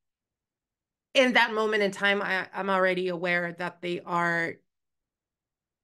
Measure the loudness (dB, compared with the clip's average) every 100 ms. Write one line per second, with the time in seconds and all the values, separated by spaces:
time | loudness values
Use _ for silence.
0 | _ _ _ _ _ _ _ _ _ _
1 | _ 2 4 4 2 2 0 2 0 0
2 | 0 0 0 -4 -4 -6 -2 2 2 0
3 | -2 -4 -2 -2 -4 -6 -10 -8 -8 -8
4 | -4 -2 0 0 -4 -8 _ _ _ _
5 | _ _ _ _ _ _ _ _